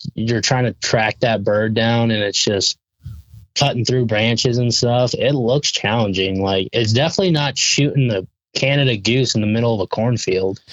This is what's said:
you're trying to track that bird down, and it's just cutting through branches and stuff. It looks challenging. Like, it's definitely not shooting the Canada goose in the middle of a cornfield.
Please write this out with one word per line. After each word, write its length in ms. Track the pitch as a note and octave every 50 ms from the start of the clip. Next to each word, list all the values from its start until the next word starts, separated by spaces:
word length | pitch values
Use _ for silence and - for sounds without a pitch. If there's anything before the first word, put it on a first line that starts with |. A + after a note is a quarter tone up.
| - - -
you're 260 | - A2 A2+ A#2+ A2
trying 240 | F#2+ - C3 B2+ B2
to 80 | A#2 -
track 480 | - - - - A#2 G#2+ G#2+ G#2 -
that 240 | - A#2+ A2+ G2+ G2
bird 300 | A2 G#2 G#2 A2 A2 G#2+
down, 360 | A2+ A2+ A2+ A#2 A#2 A#2 A#2
and 100 | A2+ G#2+ G#2
it's 200 | G2+ G2 - -
just 360 | - G#2 G2 F2+ - - - _ _ _ _ - - - - - _ - - - - _
cutting 300 | - C#3+ C#3 B2 B2 A2+
through 220 | - B2 B2+ B2
branches 520 | A2 G#2+ G#2 A2 A#2 A#2 A2 - C3 A#2 B2
and 160 | B2 A#2+ A2+
stuff. 400 | - - A#2+ A#2+ B2 B2+ A#2+ -
It 180 | - A2 C3+ D3
looks 360 | C3+ A#2+ A2+ B2+ D3 - -
challenging. 720 | - - - G2+ A2 A#2 A2 G2 F#2 F#2+ F#2+ F#2+ F#2+ F#2+ G2
Like, 260 | F#2+ F#2+ F#2+ F#2+ - -
it's 200 | A#2 A#2 G#2+ A2
definitely 380 | C3 D3 E3 - - G3 F#3
not 260 | E3 D3 D3 C#3 C3
shooting 520 | - - - - - C#3+ C#3+ - C#3+ C3 A#2+
the 180 | G#2+ F#2+ F#2 - _ _ _ _ -
Canada 400 | - C3+ C3+ C#3 C#3+ C#3 C3 A#2+
goose 400 | G2+ F#2+ A2 A#2+ C3 C3 A2+ -
in 40 | A2+
the 60 | G#2+
middle 260 | G#2 G#2+ A#2 A#2+ A#2 A2+
of 80 | G#2
a 60 | F#2
cornfield. 720 | - - - A2 B2 B2 G#2+ - - F#2 F#2 F#2+ F#2+ G2 - - -